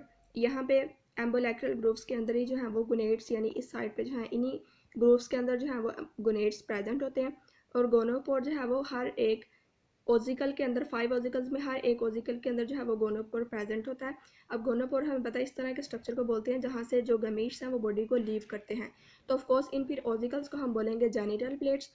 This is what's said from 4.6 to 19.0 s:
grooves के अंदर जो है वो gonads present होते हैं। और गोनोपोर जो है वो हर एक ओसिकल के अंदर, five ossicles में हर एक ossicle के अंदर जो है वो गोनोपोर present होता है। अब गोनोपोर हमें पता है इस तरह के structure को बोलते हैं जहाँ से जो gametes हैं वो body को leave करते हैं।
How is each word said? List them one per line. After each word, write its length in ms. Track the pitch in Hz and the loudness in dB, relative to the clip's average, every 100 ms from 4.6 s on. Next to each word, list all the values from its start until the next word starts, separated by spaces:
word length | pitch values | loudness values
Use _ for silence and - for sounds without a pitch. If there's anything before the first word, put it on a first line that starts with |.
| - _ _ - | -10 _ _ 4
grooves 320 | 240 240 240 | 6 6 4
के 100 | 254 | -2
अंदर 200 | 247 247 | 0 -2
जो 160 | 277 | -2
है 60 | 247 | -4
वो 140 | 226 - - - | -4 -6 -10 -4
gonads 400 | 214 214 208 214 | 0 2 0 -2
present 420 | - 208 202 262 | -4 -4 -2 -2
होते 180 | 269 269 | -2 -2
हैं। 160 | 262 294 _ _ _ 247 | -2 -6 _ _ _ 0
और 120 | 247 | 4
गोनोपोर 560 | 233 226 247 269 269 | 6 4 0 0 0
जो 80 | 262 | 0
है 140 | 302 247 | -2 0
वो 140 | 254 | -2
हर 260 | 277 247 247 | -2 -4 -4
एक 380 | - 226 220 - _ _ _ _ _ - | 0 2 2 -4 _ _ _ _ _ 2
ओसिकल 440 | 233 233 262 277 | 2 2 0 -2
के 120 | 277 | 0
अंदर, 200 | 269 240 | 0 0
five 300 | - 233 233 | -2 0 0
ossicles 360 | 247 247 262 254 | 0 0 -2 -2
में 80 | 269 | -4
हर 140 | 285 262 | -2 0
एक 220 | 247 240 | 2 2
ossicle 340 | 226 220 226 240 | 2 -2 -4 -4
के 100 | 262 | -2
अंदर 140 | 240 233 | -2 -2
जो 100 | 294 | -2
है 80 | |
वो 120 | 233 220 | -2 0
गोनोपोर 460 | 214 214 220 233 | 0 0 -4 -4
present 440 | 240 220 208 220 220 | -4 -4 -4 -4 -4
होता 200 | 254 262 | -6 -6
है। 80 | 277 - - - | -8 -14 -20 -8
अब 140 | 240 | -4
गोनोपोर 400 | 226 233 254 269 | 0 0 0 0
हमें 200 | 302 269 | 0 -2
पता 160 | 233 240 | -2 -4
है 40 | |
इस 120 | 269 - | -4 -4
तरह 180 | 254 | -6
के 80 | 262 | -6
structure 340 | 277 233 - 240 | -8 -8 -6 -2
को 80 | |
बोलते 280 | 233 226 220 | 0 0 0
हैं 80 | 262 | -2
जहाँ 220 | 247 254 | -2 -4
से 180 | 233 247 | 0 2
जो 160 | 240 226 | 4 2
gametes 440 | 220 214 233 - | 2 0 -2 -4
हैं 60 | 254 | -4
वो 100 | 254 | -2
body 260 | 214 208 220 | 0 0 2
को 100 | 247 | 2
leave 300 | 214 214 214 | 2 -2 -4
करते 240 | 208 - | -8 -6
हैं। 180 | 220 - - | -6 -8 -12